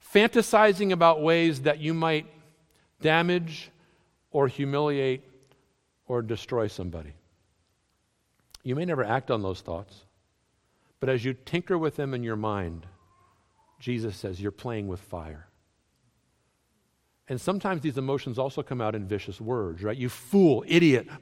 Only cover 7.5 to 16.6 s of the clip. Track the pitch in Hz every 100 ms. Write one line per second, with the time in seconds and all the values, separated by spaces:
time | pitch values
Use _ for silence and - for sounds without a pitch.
7.5 | _ _ _ _ _ _ _ _ _ _
8.5 | - 131 131 175 156 107 123 - 117 98
9.5 | 95 - 85 - - _ _ _ _ _
10.5 | _ _ _ _ _ 127 131 120 131 -
11.5 | 170 175 180 156 143 139 127 117 110 107
12.5 | 101 87 82 80 _ _ _ _ _ _
13.5 | _ _ _ - 123 113 95 101 90 101
14.5 | 98 127 113 101 90 - 90 78 78 -
15.5 | _ _ _ _ _ _ _ _ _ _
16.5 | _